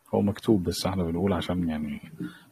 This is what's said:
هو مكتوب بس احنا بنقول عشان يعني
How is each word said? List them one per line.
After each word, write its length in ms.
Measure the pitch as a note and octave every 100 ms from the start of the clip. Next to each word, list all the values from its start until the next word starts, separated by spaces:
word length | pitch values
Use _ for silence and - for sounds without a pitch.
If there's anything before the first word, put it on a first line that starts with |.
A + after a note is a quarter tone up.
| -
هو 80 | G#2
مكتوب 420 | G2+ - - G#2+
بس 220 | E2+ - F2+
احنا 180 | F#2+
بنقول 300 | E2+ E2+ G2
عشان 360 | F2 D#2+ F2+ E2+
يعني 320 | D2+ D2+ C#2+ - - - - -